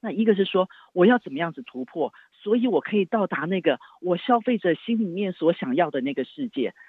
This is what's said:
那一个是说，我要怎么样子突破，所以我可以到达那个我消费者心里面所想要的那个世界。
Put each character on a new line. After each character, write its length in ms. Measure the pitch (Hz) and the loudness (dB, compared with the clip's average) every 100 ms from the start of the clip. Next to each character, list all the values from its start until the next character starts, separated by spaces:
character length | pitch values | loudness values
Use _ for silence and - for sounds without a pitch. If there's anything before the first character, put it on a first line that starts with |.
那 80 | 226 | -12
一 160 | 175 226 | -2 2
个 80 | |
是 120 | 196 190 | 2 2
说， 220 | 190 185 - - | 0 -2 -6 -10
我 120 | - 190 | 4 6
要 140 | 247 | 6
怎 120 | 175 | 0
么 60 | 139 | -6
样 160 | 170 | -6
子 80 | 139 | -8
突 240 | 123 127 127 | -12 -10 -10
破， 260 | 165 127 - _ _ | -4 -6 -6 _ _
所 140 | 208 233 | -2 0
以 100 | 247 | 2
我 160 | 175 | 0
可 160 | - 208 | 0 -2
以 80 | 185 | 0
到 220 | 226 190 | 0 -2
达 120 | 143 | -2
那 200 | 160 190 | -2 0
个 180 | 165 127 - - | 0 -2 -6 -10
我 160 | 180 170 | -4 -2
消 220 | - 240 | 2 0
费 180 | 233 233 | 2 0
者 160 | 180 | 0
心 240 | 160 - 226 | -2 -2 -2
里 80 | 196 | -2
面 260 | 175 202 | -4 -4
所 220 | - 165 | 0 0
想 220 | 190 131 139 | 0 -2 0
要 160 | 160 | 0
的 100 | 143 | -2
那 140 | 131 135 | -4 -4
个 80 | |
世 260 | 127 - 123 | -6 -8 -8
界。 240 | 135 107 - | -4 -4 -6